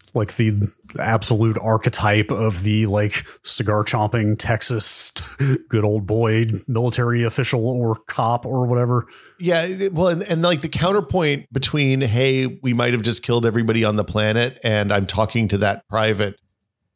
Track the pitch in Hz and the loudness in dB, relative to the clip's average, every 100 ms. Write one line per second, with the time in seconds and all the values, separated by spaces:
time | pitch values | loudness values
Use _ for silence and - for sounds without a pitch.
0 | - 117 104 - 110 101 101 - - - | -6 -4 -4 0 0 2 -2 -4 -14 -6
1 | - 113 - 110 110 107 110 110 120 - | 0 0 2 2 2 0 0 0 0 0
2 | 104 104 104 117 110 90 104 107 107 104 | 2 2 0 0 0 0 0 0 0 0
3 | 104 - - - - - 107 104 104 113 | -2 -4 -10 -10 -4 -2 0 0 0 0
4 | 107 117 107 107 - 110 - 113 - - | 0 0 0 0 0 0 0 0 0 0
5 | - - - - 139 135 - 110 104 107 | -2 -4 -8 -2 0 0 0 0 2 0
6 | 98 110 113 110 113 98 - 113 123 127 | 0 0 2 2 0 -2 -4 -2 0 0
7 | 120 120 117 - 120 123 117 123 113 110 | 0 0 0 -2 -2 0 -2 0 -2 -2
8 | - - 117 120 117 131 123 120 123 123 | -4 -2 0 0 -2 -2 0 0 2 0
9 | - - - - 175 165 180 190 196 160 | -2 -18 -20 -6 0 0 0 -4 -4 0
10 | 180 170 202 165 175 151 156 - 175 202 | 0 0 -2 0 0 0 -2 -2 0 0
11 | - 185 151 139 - 135 - 151 135 131 | 0 -2 0 -2 -4 -4 -2 0 2 2
12 | 131 120 135 131 127 - 131 117 123 120 | 0 2 2 2 -2 -4 -2 0 2 2
13 | 107 107 - 117 117 117 113 113 107 107 | 0 -2 0 0 2 2 0 2 2 0
14 | 92 107 107 113 123 - 117 107 101 101 | 0 0 2 2 0 -2 0 0 2 0
15 | 95 - 107 117 104 98 101 101 - 110 | 0 0 0 0 0 2 0 -2 -4 0
16 | 110 101 101 - _ _ _ _ _ | 0 0 -2 -6 _ _ _ _ _